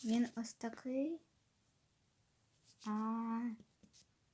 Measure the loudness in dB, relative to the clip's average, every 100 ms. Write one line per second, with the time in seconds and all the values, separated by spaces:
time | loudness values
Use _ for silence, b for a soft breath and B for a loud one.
0 | 4 4 4 0 -6 -6 -6 -6 -2 0
1 | 0 -2 -10 _ _ _ _ _ _ _
2 | _ _ _ _ _ _ -20 -10 -4 0
3 | 0 0 0 0 -2 -4 -12 _ -20 -20
4 | -20 _ _